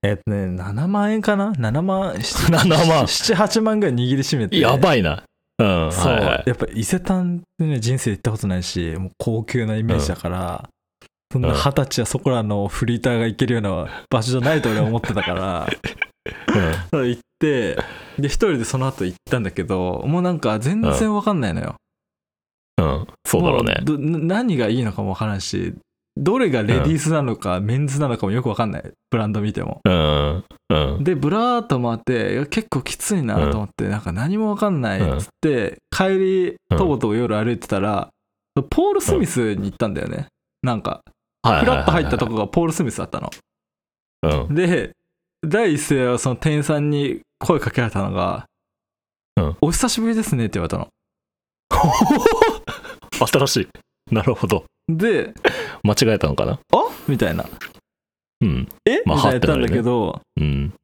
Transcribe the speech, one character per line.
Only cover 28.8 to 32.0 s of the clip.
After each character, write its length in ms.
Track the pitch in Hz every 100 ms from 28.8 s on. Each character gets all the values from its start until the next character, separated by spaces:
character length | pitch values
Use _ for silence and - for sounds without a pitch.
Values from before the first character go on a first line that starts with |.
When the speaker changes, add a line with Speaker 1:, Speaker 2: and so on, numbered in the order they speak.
| - - _
Speaker 1:
ブ 80 | 117
ラ 80 | 107
ン 60 |
ド 80 | 107
見 140 | 104
て 80 | -
も。 160 | 90 - 101
Speaker 2:
う 40 |
ん。 540 | 90 78 73 73 85 - - _
う 300 | 78 71 71
ん。 40 |
Speaker 1:
で、 120 | 143 165
ブ 140 | 143
ラ 300 | 202 240 240
ー 20 |
っ 60 | 233
と 120 | 135
回 160 | 123
っ 40 |
て、 340 | 113